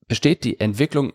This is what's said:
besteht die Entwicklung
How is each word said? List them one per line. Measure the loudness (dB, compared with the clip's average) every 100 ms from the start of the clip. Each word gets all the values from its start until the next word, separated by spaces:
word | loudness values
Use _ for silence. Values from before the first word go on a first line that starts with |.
| -6
besteht | 0 2 2
die | 0 -2
Entwicklung | -2 0 0 0 -2